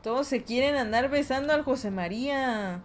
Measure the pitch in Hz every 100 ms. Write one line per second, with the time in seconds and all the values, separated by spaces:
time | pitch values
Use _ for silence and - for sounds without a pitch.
0 | 226 240 285 240 - 240 277 285 226 233
1 | 262 285 285 262 285 302 294 262 208 190
2 | 175 214 269 277 262 220 196 180